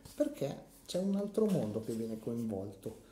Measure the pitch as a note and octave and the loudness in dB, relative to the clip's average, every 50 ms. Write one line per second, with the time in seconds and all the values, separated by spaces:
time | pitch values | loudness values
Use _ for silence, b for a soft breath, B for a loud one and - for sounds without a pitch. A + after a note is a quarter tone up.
0 | - - - - D4 C#4+ - - C3+ C#3+ - - - - - - - - - F3+ | -18 -4 0 0 0 0 0 -2 -2 -2 -2 -4 -12 -16 -20 -16 -8 -4 -2 0
1 | F#3+ G3 G3 G3 G3+ G3+ - A3 A3 G#3 F#3 C#3+ A2+ G#2+ G#2 A2 - B2 A2+ A2+ | 2 2 2 2 0 0 2 4 4 6 6 4 2 2 0 -2 -2 -2 -2 -2
2 | A2+ A2 A2 A2 - B2 A#2 A#2 A#2 A2 G2+ F#2+ G2 G#2 G2 - - A2 - - | -2 -2 -4 -4 -4 -4 -2 -2 0 0 -2 -2 -2 -4 -8 -8 -10 -10 -10 -10
3 | B B | B B